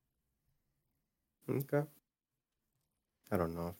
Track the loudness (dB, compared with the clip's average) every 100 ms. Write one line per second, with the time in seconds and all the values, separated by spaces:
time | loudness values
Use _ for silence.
0 | _ _ _ _ _ _ _ _ _ _
1 | _ _ _ _ -2 -2 2 0 0 -8
2 | _ _ _ _ _ _ _ _ _ _
3 | _ _ -2 0 0 -2 -4